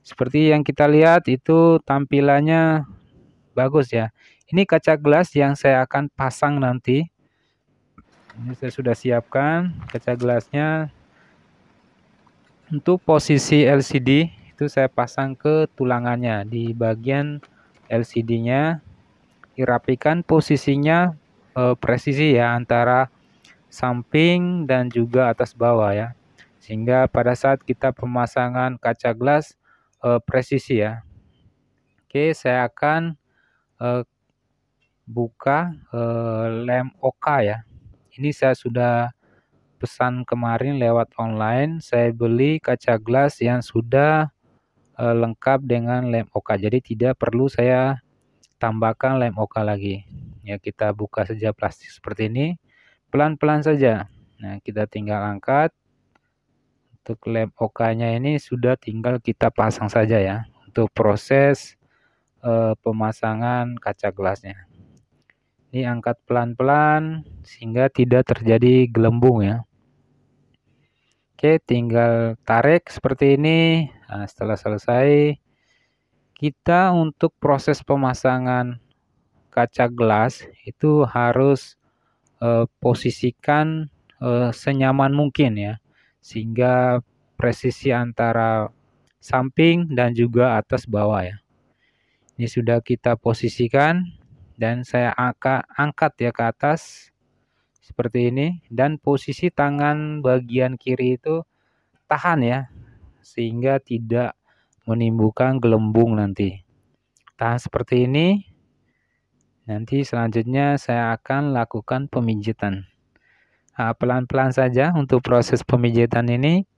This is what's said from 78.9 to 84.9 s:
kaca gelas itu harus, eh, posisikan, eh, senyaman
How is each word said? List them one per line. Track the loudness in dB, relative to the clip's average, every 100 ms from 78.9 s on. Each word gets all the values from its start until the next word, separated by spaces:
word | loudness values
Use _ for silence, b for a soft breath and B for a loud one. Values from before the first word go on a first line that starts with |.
| _ _ _ _ _ _
kaca | -2 -2 0 -2
gelas | 2 2 4 2 -2 -20 _
itu | -20 -2 2 4 2
harus, | 0 2 4 2 2 -4 _ _ _ _ _ _ _
eh, | 0 0 0 _
posisikan, | 0 0 -2 -2 -6 -4 0 0 0 -4 -8 _ _ _
eh, | -2 0 -2
senyaman | -4 -4 0 2